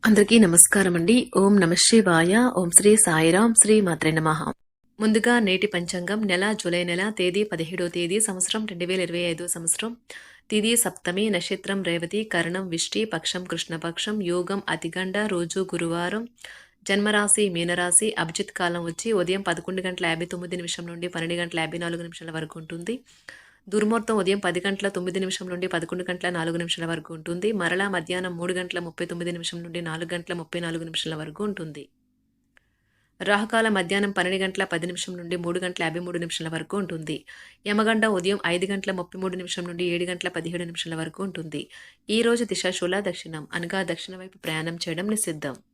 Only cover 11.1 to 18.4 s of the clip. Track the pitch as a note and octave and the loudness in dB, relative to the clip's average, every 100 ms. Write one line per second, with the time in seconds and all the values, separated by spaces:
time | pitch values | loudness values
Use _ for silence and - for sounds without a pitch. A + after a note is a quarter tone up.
11.1 | F#3 A3 F3+ - F#3+ - G3 F3+ E3+ E3+ | -2 0 0 -2 -6 -4 -2 -2 -2 -2
12.1 | G#3 G#3+ F3 E3 F#3 F#3+ E3 - G#3 A3 | -4 -2 -2 0 -4 -4 -4 -2 -2 -2
13.1 | E3 - F3+ F3+ E3 - E3 E3+ E3 - | -2 -4 -6 -6 -8 -6 -6 -6 -6 -4
14.1 | G#3+ F3 F3+ F3+ G3+ - D#3+ E3 F#3 F#3 | -2 0 0 0 -4 -4 -4 -4 -4 -2
15.1 | G3+ G#3+ F3+ E3+ F#3+ F#3+ E3+ E3+ E3+ F3 | -2 0 -2 -2 -2 -2 -2 -2 -2 -2
16.1 | G#3 A#3 _ - - - _ - G3+ G#3 | -4 -6 _ -20 -20 -20 _ 0 2 4
17.1 | G#3 G#3 - G3+ E3+ F3 F3 F3+ F3 G#3+ | 2 4 4 2 2 0 0 2 2 2
18.1 | - E3 - | -2 -4 -4